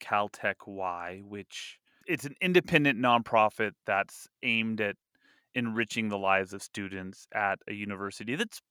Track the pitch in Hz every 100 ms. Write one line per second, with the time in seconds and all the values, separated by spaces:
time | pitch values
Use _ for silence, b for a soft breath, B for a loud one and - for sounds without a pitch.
0 | - 104 104 - 104 95 - 98 92 87
1 | 87 95 101 101 95 - - - _ _
2 | - 160 143 - 185 175 - 160 147 117
3 | 123 120 110 113 107 - 104 - - 98
4 | 98 - - _ 127 113 113 107 104 98
5 | _ _ _ _ _ 127 117 110 113 117
6 | 110 101 95 95 95 98 - - 95 95
7 | 92 95 - 107 101 95 - 104 104 98
8 | 98 - 107 151 226 - -